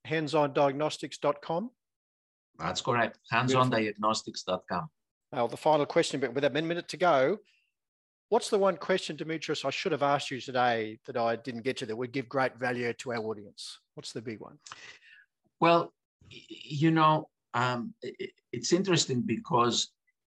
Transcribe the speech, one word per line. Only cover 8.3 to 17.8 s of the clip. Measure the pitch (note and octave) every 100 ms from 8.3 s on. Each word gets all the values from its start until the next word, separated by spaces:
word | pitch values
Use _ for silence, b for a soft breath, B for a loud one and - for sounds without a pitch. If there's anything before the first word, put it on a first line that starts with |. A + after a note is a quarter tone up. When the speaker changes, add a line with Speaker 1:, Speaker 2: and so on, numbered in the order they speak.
Speaker 1:
what's | A3 -
the | G#3
one | G3 F3+
question, | - F#3 - D#3
Dimitris, | D#3 D#3+ - D3+ C#3
I |
should | C3+ G3
have | D3+
asked | C#3+ C#3+ -
you | C3
today | A2 B2+ B2 A#2 G#2+ A2
that | - B2
I | A#2 A#2
didn't | B2 A#2
get | A2+ B2
to | A#2
that | A2
would | B2+
give | C#3 A#2+
great | C3+ B2+ A#2
value | B2 B2 A#2+
to | A#2 C3+
our | A#2
audience? | A2 G#2+ G2+ - - - _
What's | - -
the | C3+
big | A2+ G#2+
one? | - D3 - B B B B B B _ _ -
Speaker 2:
Well, | E3 E3+ E3 _ _ _ -
y-, | - -
you | - - D3 E3
know, | D#3+ D#3 D#3 - _ _
um, | A#2+ B2+ B2